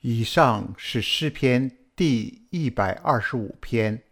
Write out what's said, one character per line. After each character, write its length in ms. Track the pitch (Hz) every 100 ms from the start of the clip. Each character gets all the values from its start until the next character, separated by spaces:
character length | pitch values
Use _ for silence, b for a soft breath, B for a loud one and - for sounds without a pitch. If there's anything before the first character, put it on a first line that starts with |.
以 220 | 120 117
上 520 | 113 - 143 107 101 95
是 240 | - 123
诗 300 | 104 - 156
篇 440 | 147 135 123 131 - _ -
第 500 | 170 120 107 - _
一 180 | 175 147
百 220 | 120 98
二 260 | - - 127
十 160 | - 127
五 220 | 107 -
篇 440 | - 117 107 110 _